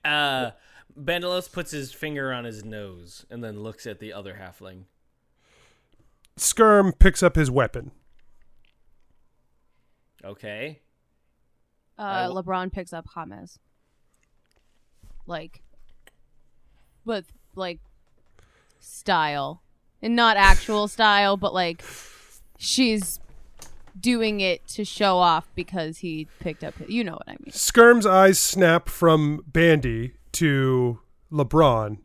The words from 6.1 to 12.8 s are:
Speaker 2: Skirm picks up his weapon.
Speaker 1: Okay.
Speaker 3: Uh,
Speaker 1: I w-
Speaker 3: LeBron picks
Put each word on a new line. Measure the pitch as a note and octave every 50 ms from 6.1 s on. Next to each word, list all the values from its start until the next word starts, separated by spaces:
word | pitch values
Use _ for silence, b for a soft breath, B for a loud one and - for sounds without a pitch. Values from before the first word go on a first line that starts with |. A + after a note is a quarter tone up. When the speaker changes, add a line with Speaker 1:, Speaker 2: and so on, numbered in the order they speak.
| _ _ _ _ _
Speaker 2:
Skirm | - - - - - A3+ G#3+ G#3 G3+ G3 F#3+ - _
picks | - F#3+ - -
up | F#3 F3 -
his | D#3+ D#3 C3
weapon. | B2 C#3 B2 G#2+ - B2 A#2 C3 _ _ _ _ _ - - - - - - _ - _ _ _ _ _ _ _ _ _ _ _ _ _ _ _ _ _ _ _ _ _ _ _ _ _ _ _ _ _ _ _ _ _ -
Speaker 1:
Okay. | F#2+ G2+ _ - G#2+ G#2 G#2+ B2+ D3+ D3+ D3+ _ _ _ _ _ _ _ _ _ _ _ _ _ _ _ _ _ _ _ _ _ _ _ -
Speaker 3:
Uh, |
Speaker 1:
I | G#3+ G3+ G3 F#3+ F#3
w- | F3+ F3+ F#3+
Speaker 3:
LeBron | F3+ F#3 F#3 F#3 F3+ F#3+
picks | - G3